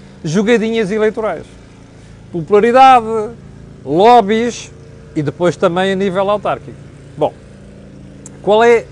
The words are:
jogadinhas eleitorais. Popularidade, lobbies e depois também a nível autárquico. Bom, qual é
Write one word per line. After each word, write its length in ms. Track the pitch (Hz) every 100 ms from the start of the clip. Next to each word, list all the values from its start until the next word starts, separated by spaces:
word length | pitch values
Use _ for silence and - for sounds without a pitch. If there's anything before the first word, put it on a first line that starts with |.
| - -
jogadinhas 680 | 160 175 202 233 220 226 190
eleitorais. 540 | 214 214 220 214 156 - - - - - - - - -
Popularidade, 720 | 175 151 208 233 247 269 254 220 226 214 226 - - - - 131
lobbies 840 | 156 214 240 196 220 233 - - - - - -
e 80 | -
depois 340 | 143 - 175 -
também 380 | 196 175 190
a 20 | 190
nível 340 | 196 180 196
autárquico. 480 | 208 170 131 135 107 - - - -
Bom, 160 | 143 - - - - - - - - - - -
qual 220 | - 214
é 220 | 233 226 -